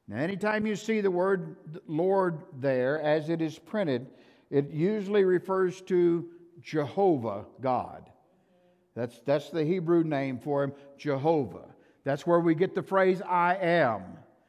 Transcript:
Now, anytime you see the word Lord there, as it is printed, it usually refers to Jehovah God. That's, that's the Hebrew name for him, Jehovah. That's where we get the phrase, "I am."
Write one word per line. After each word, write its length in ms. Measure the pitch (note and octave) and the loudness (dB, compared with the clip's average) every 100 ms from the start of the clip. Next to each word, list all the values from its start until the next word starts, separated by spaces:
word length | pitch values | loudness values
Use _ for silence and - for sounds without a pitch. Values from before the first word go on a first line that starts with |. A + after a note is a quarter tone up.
| - | -12
Now, 120 | G#2 | -6
anytime 460 | D#3+ G3 G#3 G#3+ | -4 -2 -2 0
you 120 | G#3+ G3+ | -2 -4
see 240 | - A3 | -2 0
the 100 | G3 | 0
word 460 | F3 F#3+ F#3+ E3 - - D#3+ - | 2 2 0 -2 -12 -16 -16 -6
Lord 500 | D#3 F#3 G3 F#3 D#3 - C3+ | -2 2 2 2 -2 -8 -4
there, 400 | C3+ C3 B2+ D#3 | 0 2 0 0
as 300 | D3+ D#3 D3+ | 0 0 0
it 120 | E3 | -2
is 160 | D#3+ D3 | -4 -6
printed, 540 | - G#3+ F3+ B2 C3+ - - _ _ | -8 -4 0 -2 -4 -14 -20 _ _
it 220 | C#3+ C#3 | -2 -2
usually 540 | D#3 F3+ G#3+ G3 G#3 | 0 0 0 0 2
refers 560 | F#3+ F3+ F3+ F#3+ F#3 F3+ | 4 2 0 0 0 -2
to 480 | - F3+ F3 E3+ E3+ - - - | -2 2 4 2 -4 -14 -20 -20
Jehovah 840 | - D#3 C#3+ F#3+ G3 D3 A2 G2+ G#2 - | -6 -4 -2 2 2 2 0 -6 -10 -6
God. 520 | B2+ B2 F2 D2+ - _ _ _ _ _ _ _ _ | -2 -2 -2 -10 -20 _ _ _ _ _ _ _ _
That's, 260 | A2 A#2+ - | -10 -10 -8
that's 280 | - D3 D3 | -2 -2 -2
the 140 | E3+ | -4
Hebrew 400 | D3+ F#3+ E3 E3+ | -2 -2 2 2
name 340 | D#3+ C#3+ C3+ B2 | 2 0 -2 -6
for 240 | D3+ C#3+ | -4 -2
him, 100 | C#3 C#3 - - | -2 -4 -16 -10
Jehovah. 760 | D3+ C3+ D3 D#3+ A2+ F2 - - _ _ | -4 0 2 2 0 -8 -18 -20 _ _
That's 200 | - C#3 | -6 -4
where 160 | E3+ E3+ | 2 4
we 140 | E3+ | 4
get 220 | D#3+ F#3 F3+ | 2 0 -2
the 60 | |
phrase, 380 | D3 F#3+ F#3+ F#3 | -2 2 4 2
"I 340 | F#3+ F3 F3 F#3+ | 0 0 2 2
am." 640 | F3 E3+ C3 G#2 F#2 E2+ - _ | 2 4 2 0 -6 -18 -20 _